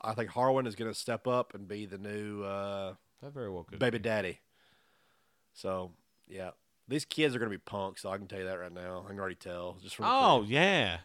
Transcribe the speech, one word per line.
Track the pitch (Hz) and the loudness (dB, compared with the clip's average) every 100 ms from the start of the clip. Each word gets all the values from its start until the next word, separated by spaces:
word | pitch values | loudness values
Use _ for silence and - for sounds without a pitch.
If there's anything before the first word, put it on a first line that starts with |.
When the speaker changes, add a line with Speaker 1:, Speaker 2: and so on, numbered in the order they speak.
Speaker 1:
I | 110 | -4
think | 110 110 | -2 -2
Harwin | 120 127 131 127 | 4 6 6 2
is | |
gonna | 107 113 | -2 -4
step | 98 - 113 127 | -4 -2 -2 2
up | 123 120 | 2 2
and | 101 101 | -4 -8
be | 104 104 | -8 -8
the | 95 | -8
new, | 104 104 104 104 | -6 -6 -6 -4
uh, | 98 98 98 98 95 92 _ _ | -4 -4 -4 -4 -4 -8 _ _
Speaker 2:
That | 139 | -12
very | 143 110 | -6 -6
well | 92 | -6
could | 82 - | -6 0
Speaker 1:
baby | 123 113 | 2 4
Speaker 2:
be. | |
Speaker 1:
daddy. | 104 110 92 - _ _ _ _ _ _ _ _ _ _ _ | 2 2 0 -4 _ _ _ _ _ _ _ _ _ _ _
So, | - 95 92 90 85 _ _ - | -8 -4 -2 -4 -12 _ _ -16
yeah. | 95 90 - _ _ - | -10 -10 -12 _ _ -4
These | 143 - | -2 -2
kids | - 151 | 2 2
are | 123 | 4
gonna | 113 | -2
be | 98 | -4
punks, | - 104 98 92 | -6 -4 -4 -4
so | 98 | -6
I | 98 | -6
can | 95 | -6
tell | 98 | -6
you | |
that | 92 92 | -4 -6
right | 90 | -8
now. | 87 90 92 95 | -10 -8 -8 -10
I | |
can | 98 | -6
already | 95 90 | -6 -6
tell | 95 87 90 90 | -8 -6 -6 -8
just | 98 - | -10 -2
from | |
the | 175 | 2
Speaker 2:
Oh, | 262 247 139 | 6 8 8
Speaker 1:
clip. | 104 | 6
Speaker 2:
yeah. | 131 185 185 104 85 | 4 6 4 2 0